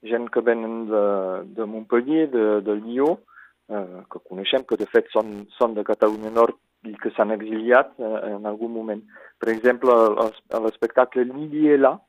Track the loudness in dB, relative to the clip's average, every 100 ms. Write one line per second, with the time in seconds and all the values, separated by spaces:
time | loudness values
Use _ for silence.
0 | -4 -4 -2 -2 0 0 -2 -8 -2 0
1 | 0 0 -4 -6 -10 -10 -8 -8 -2 -2
2 | 0 0 0 2 2 2 0 -4 -4 -2
3 | 0 0 _ -20 -20 _ _ -10 -8 -14
4 | -16 -18 _ -10 -2 -4 -2 -6 0 0
5 | 0 -4 -4 -8 -16 -2 -2 -2 -4 2
6 | 2 0 -4 2 2 2 _ _ -18 -10
7 | -10 -2 0 0 -4 -6 4 4 4 _
8 | -6 -6 -6 -8 -8 -6 -8 -8 -8 -8
9 | -10 -20 -20 _ -4 0 2 2 4 6
10 | 6 4 -2 -4 _ -2 -2 -2 -2 2
11 | 2 2 -4 -4 -8 0 4 6 4 2